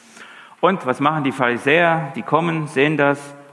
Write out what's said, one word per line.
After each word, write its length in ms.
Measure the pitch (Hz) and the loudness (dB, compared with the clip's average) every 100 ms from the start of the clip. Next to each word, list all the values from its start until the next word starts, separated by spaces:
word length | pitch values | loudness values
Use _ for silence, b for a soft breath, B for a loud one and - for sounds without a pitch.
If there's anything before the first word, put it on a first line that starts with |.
| B B B B B B | B B B B B B
Und 260 | 170 190 127 | 0 0 -2
was 140 | 123 | 0
machen 240 | 143 156 | 0 0
die 80 | 135 | -2
Pharisäer? 800 | - 123 120 139 160 170 165 147 120 | 0 0 0 2 2 4 0 -4 -8
Die 80 | |
kommen, 440 | - 147 170 160 151 | -2 0 0 -2 -2
sehen 300 | 175 151 151 | 0 2 2
das 380 | 143 143 - - - | 2 0 -6 -20 -20